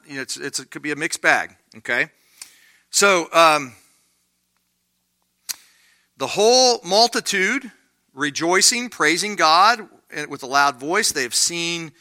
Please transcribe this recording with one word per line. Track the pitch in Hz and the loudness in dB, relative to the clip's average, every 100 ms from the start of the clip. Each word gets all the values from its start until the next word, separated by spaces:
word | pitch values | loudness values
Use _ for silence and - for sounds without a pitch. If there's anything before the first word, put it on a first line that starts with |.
| 156 | -12
you | 139 | -12
know, | |
it's, | 127 - | -10 -10
it's, | 143 - | -8 -10
it | 131 | -12
could | 156 | -12
be | 147 | -8
a | 143 | -6
mixed | 160 - | -6 -2
bag, | 165 127 87 _ _ 113 | 0 0 -2 _ _ -16
okay? | - 123 160 _ _ - - _ _ _ _ | -6 -4 -4 _ _ -20 -20 _ _ _ _
So, | - 202 185 160 | 2 2 2 2
um, | 165 160 151 131 110 _ _ _ _ _ _ _ _ _ _ _ _ _ _ _ _ - - _ _ _ _ _ - | 4 6 4 -2 -16 _ _ _ _ _ _ _ _ _ _ _ _ _ _ _ _ -16 -16 _ _ _ _ _ -10
the | 131 | -8
whole | 160 214 254 254 233 | 0 4 4 4 2
multitude | 170 196 233 240 - 202 190 269 247 _ _ _ _ | 0 2 2 0 -4 -2 -2 -4 -8 _ _ _ _
rejoicing, | 135 143 139 165 185 196 240 247 | -8 -8 -4 0 2 2 0 -6
praising | - 151 160 208 190 | -2 0 0 -4 0
God | 160 170 208 233 196 _ _ - 151 | 2 4 4 2 -4 _ _ -12 -12
with | 139 | -12
a | 127 | -2
loud | 139 143 127 | 2 2 0
voice. | 143 196 220 | -4 -2 -2
They | 143 | -2
have | 123 | -4
seen | - - 170 170 170 160 - | -2 -2 -4 -6 -6 -10 -18